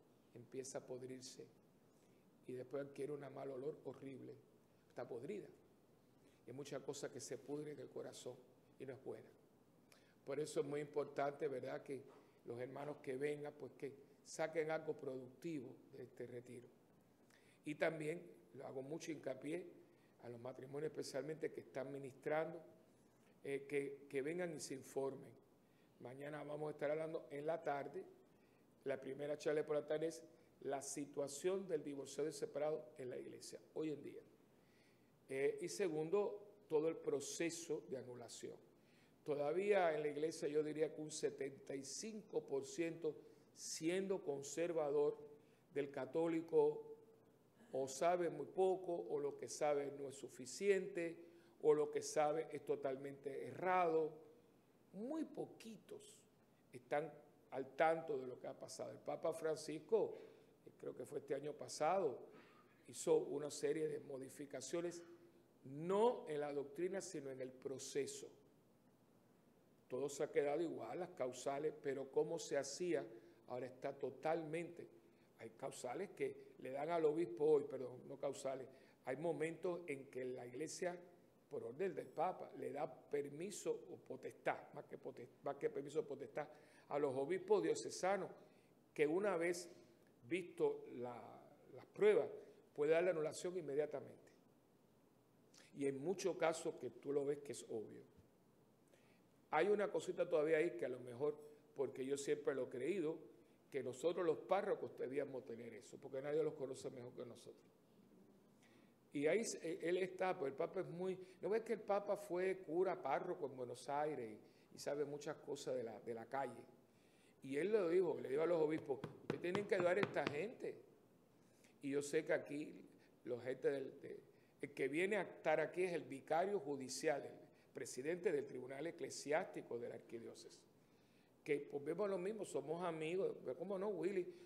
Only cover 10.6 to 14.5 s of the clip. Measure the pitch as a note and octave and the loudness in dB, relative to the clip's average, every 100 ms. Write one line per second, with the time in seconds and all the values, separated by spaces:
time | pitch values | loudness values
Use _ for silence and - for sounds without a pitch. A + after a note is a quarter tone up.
10.6 | C#3+ D3 D3+ D3 C#3 - C#3+ C#3+ D#3 C3 | 2 0 -2 -2 -2 0 0 2 0 0
11.6 | C3 D3 - C3+ - - - - - A#2 | -4 -6 -6 -8 -8 -20 -20 -18 -8 -6
12.6 | B2+ C3+ D3 C#3+ - C3 D3 D3 D3 D3 | -4 -6 -6 -6 -4 -2 0 -2 -6 -8
13.6 | C3 - C#3 - - - - - D#3+ | -12 -8 -10 -10 -20 -20 -12 -2 0